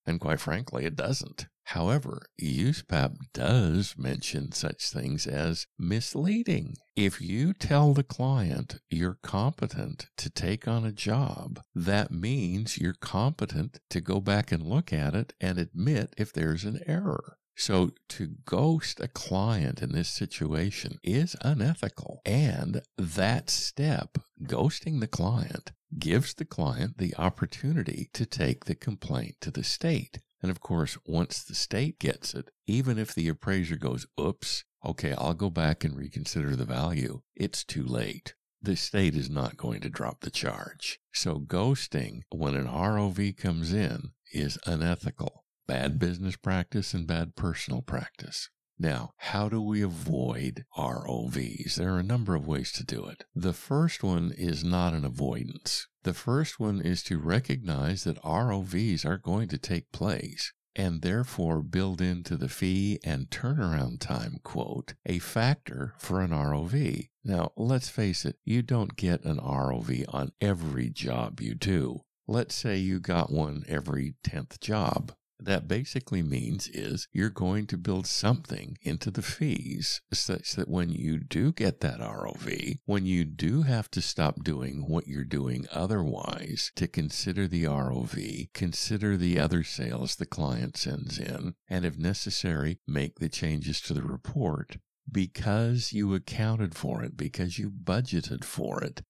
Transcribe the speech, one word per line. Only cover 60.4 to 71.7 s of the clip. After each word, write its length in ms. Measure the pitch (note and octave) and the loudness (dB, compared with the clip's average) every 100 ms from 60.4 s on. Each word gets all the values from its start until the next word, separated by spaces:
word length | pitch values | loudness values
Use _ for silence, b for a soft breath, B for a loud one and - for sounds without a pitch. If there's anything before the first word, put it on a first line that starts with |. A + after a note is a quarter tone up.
| - - _ | -8 -10 _
and 280 | - F#2+ E2 | -2 0 0
therefore 600 | F2 A2 B2+ - E2 D#2+ | 2 2 0 0 2 2
build 380 | D2+ F#2 F#2+ F2 | 0 0 0 2
into 360 | F2+ F2 E2+ E2 | 2 0 -2 -2
the 120 | C2+ | -2
fee 500 | - F#2 F#2+ G2+ G2+ | 0 2 2 2 0
and 240 | - C#2 C2+ | -2 -2 -4
turnaround 720 | - A#2+ D3 F2+ D#2 A#1+ - | -4 0 2 2 2 0 -2
time 380 | - A#1+ A1+ - | -4 -4 -4 -8
quote 520 | - - A1 - - - | -6 -4 -4 -6 -8 -8
a 140 | - F2+ | -2 -2
factor 760 | - A2+ B2 D3+ - B1+ C#2 - | 0 2 4 2 -2 -6 -6 -6
for 240 | - F#2 | -2 0
an 100 | F#2 | 2
R 220 | D2+ D2 | 2 2
O 100 | D2 | 0
V. 460 | E2+ C#3 A2+ - - _ | 0 0 0 -2 -6 _
Now, 300 | A#2 F2+ E2 - | -2 0 0 0
let's 320 | A#2 C3 - | 2 2 0
face 340 | - G2+ F2 | 0 0 0
it, 140 | C2+ - | -2 -4
you 180 | - A#2+ | 0 2
don't 340 | A#2 A#2+ F#2 - | 4 2 0 0
get 280 | F2+ E2+ | 2 2
an 140 | D#2+ D2+ | 2 -2
R 360 | C2+ C2+ C2+ | 0 0 2
O 60 | A#1+ | 0
V 260 | A1+ B1+ - | 0 -2 -2
on 240 | C2+ C2+ - | -2 -4 0
every 480 | G2+ F2+ D#2+ C2 A#1+ | 2 2 0 0 -2
job 540 | - B1+ A#1+ A1+ A#1 | -2 -2 -2 -2 -4
you 120 | A1+ | -6
do. 460 | A#1 F#2+ | -2 2